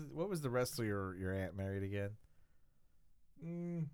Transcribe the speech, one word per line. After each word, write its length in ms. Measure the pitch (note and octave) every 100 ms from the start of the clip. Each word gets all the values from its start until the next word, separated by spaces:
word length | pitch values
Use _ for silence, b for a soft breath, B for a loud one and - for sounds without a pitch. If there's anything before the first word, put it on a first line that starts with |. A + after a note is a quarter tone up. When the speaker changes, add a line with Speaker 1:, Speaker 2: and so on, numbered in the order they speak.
| D3+
Speaker 1:
what 180 | C#3 F#3+
was 120 | F3+
the 80 | C#3
wrestler 360 | B2 B2 - A2
your, 300 | G2+ F#2+ F2+
your 160 | F#2
aunt 220 | F#2+ F#2 F#2+
married 280 | F#2+ G2
again? 260 | G2 G2+ G2+ G#2 - - - - - - - - - - - - E3
Speaker 2:
Mm. 400 | E3+ F3 E3+ C#3+